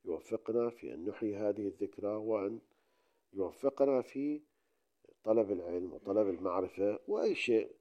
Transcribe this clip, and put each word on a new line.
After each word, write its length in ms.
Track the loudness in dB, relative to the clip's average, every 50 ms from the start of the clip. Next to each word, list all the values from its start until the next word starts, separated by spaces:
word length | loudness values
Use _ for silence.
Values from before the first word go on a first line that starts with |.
| _
يوفقنا 640 | -4 -6 -6 -4 -6 -6 -6 _ -2 0 0 0 0
في 240 | -4 -8 -12 -12 -10
أن 120 | -6 -8
نحيي 300 | -8 -6 -4 -4 -4 -4
هذه 320 | 0 0 0 0 0 -2
الذكرى، 480 | -4 -2 -4 -6 -6 -6 -6 -4 -4 -4
وأن 440 | -2 -2 0 0 0 0 -2 -6 -8 _ _ _ _ _ _ _ _ _ _ _ _ _ _ -4
يوفقنا 680 | -4 -4 -4 -4 0 0 0 4 4 4 4 4 2
في 400 | 0 -2 -6 -4 -2 -2 -4 -4 _ _ _ _ _ _ _ _ _ _ _ _ _ -20 _ _ _
طلب 280 | 2 4 4 4 2
العلم 420 | 0 -2 -2 -4 -4 -4 -4 -6 -10
وطلب 360 | -10 -4 2 2 4 4 4
المعرفة، 720 | 0 0 -2 0 0 0 0 -2 -2 0 0 0 0 -2 -4
وأي 280 | -2 -2 0 2 0 0
شيء 400 | 0 2 4 4 2 2 0 -10 _